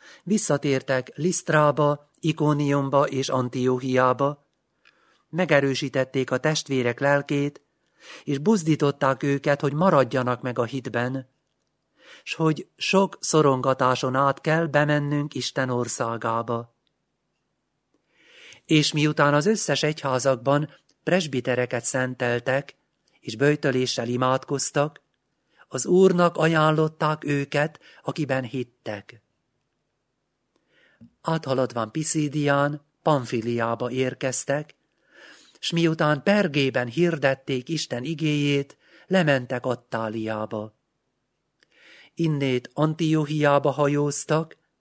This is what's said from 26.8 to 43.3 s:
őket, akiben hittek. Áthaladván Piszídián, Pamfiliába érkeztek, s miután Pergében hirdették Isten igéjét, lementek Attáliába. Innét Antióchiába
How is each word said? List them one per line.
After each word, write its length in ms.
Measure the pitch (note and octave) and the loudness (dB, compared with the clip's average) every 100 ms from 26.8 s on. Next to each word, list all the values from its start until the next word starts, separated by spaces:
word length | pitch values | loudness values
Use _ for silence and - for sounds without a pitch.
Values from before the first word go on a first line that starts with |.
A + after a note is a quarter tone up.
| D#3 D#3 D3+ D3+ | 0 0 -2 -2
őket, 560 | D3 C#3+ C#3 C#3+ D3+ - - - | -2 -2 -2 -2 -2 -6 -20 -14
akiben 400 | - D#3 C3+ C3+ | -8 -6 -2 -4
hittek. 800 | B2 C3+ A#2+ _ - G2+ - A2 _ _ _ _ _ _ _ _ _ _ _ _ _ _ _ _ _ _ - _ | -4 -6 -8 _ -12 -12 -12 -20 _ _ _ _ _ _ _ _ _ _ _ _ _ _ _ _ _ _ -20 _
Áthaladván 720 | - D#3+ C3+ C3 B2+ A#2+ A2 | -4 -4 -2 0 0 -2 -6
Piszídián, 880 | D#3 D3+ D#3 D3 D3+ C#3+ C#3+ C#3+ D3 _ _ | -4 -2 -2 -2 -2 0 2 0 -4 _ _
Pamfiliába 880 | D#3+ C#3+ A#2 A#2+ A2+ A#2 A2+ A2+ B2 | 0 0 0 -6 -4 -2 -2 -4 -4
érkeztek, 840 | C3 B2+ A#2+ C3 - - C#3+ D3 - _ _ _ - - - _ _ | -2 -4 -4 -4 -2 -2 -4 -6 -18 _ _ _ -20 -20 -20 _ _
s 120 | - | -4
miután 520 | E3+ E3 D#3+ D3+ D3 | 0 2 2 2 2
Pergében 640 | - G#3 F#3 C#3+ C3+ B2 B2 | 2 2 2 0 0 0 -2
hirdették 840 | B2+ F3 D#3 C3+ C3+ - C3 B2 | 0 0 2 0 0 -4 -6 -4
Isten 360 | E3 - A#2+ | -8 -6 -6
igéjét, 720 | B2+ D3+ D#3 D3 C#3+ C#3 C3+ - _ - - | -6 -4 -2 0 0 0 -4 -12 _ -18 -2
lementek 600 | F#3+ D#3 C3+ B2 B2+ C3 | 0 2 2 0 -6 -4
Attáliába. 1120 | A#2+ - A2+ A2 A2+ G#2+ G#2+ G#2+ A2 G#2+ _ _ _ _ _ _ _ _ _ _ _ - - - | -6 -6 -6 -4 -4 -4 -6 -6 -8 -10 _ _ _ _ _ _ _ _ _ _ _ -20 -20 -16
Innét 560 | - E3 C#3+ C#3 B2 - | -4 -2 0 0 -2 -4
Antióchiába 960 | - D#3 D#3+ D#3+ D#3 D3 | -2 -2 0 0 0 0